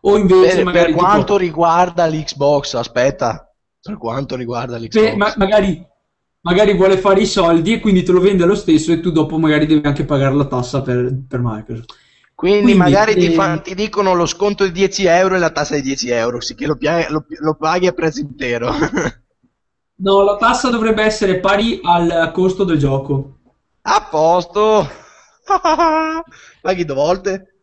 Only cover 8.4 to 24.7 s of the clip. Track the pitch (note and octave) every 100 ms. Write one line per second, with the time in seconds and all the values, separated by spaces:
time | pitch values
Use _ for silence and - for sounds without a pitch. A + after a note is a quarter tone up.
8.4 | E3+ F3 - D#3 D#3 E3 F3 D#3+ D3+ D#3+
9.4 | D#3+ D3+ D3+ D#3 D3 C#3+ C#3+ C#3+ C3+ C#3
10.4 | C#3+ B2+ B2 C#3 B2+ B2 B2 C3+ C3+ B2
11.4 | B2 G#2+ G#2+ A2+ A#2 - _ _ _ -
12.4 | F3 G#3 A3+ G#3 F3+ G3 A3 F#3 E3+ E3
13.4 | G3 E3+ - F#3 G#3+ G3+ F#3+ F3+ E3 -
14.4 | G3+ G3+ G3 F3 G3 G3 F#3+ E3+ F#3+ F#3
15.4 | E3 D3+ D3 D3+ C3 C3+ B2 A#2+ A2+ A#2+
16.4 | - A2+ C#3+ C#3 C#3+ E3+ E3 D3+ - D#3
17.4 | D3+ D#3 D3+ F3+ F3+ F3 D#3+ A#3 D3 B2
18.4 | C3 A#2+ A#2+ C#4+ D#3+ G3 D#3+ - _ _
19.4 | _ _ _ _ _ _ F#3+ G3 G3 G3+
20.4 | A3+ - B3+ A#3 A3 A3 G#3+ G#3+ G3 F3+
21.4 | F#3 G3+ A#3 - F3+ F3 E3+ E3+ D#3+ -
22.4 | F#3 F#3 F#3+ D#3 C#3 C3+ - C#3 - -
23.4 | _ _ _ _ - G4+ G#4+ D#3 D#3+ F3+
24.4 | F3 G#3 G#3+